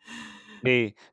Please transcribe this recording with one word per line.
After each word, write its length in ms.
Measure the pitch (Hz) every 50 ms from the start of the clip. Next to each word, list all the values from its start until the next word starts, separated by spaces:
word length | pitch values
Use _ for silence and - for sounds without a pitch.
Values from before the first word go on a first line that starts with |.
| _ - - 117 - - - - - - - - -
Sí, 320 | 127 127 123 117 104 98 _ - -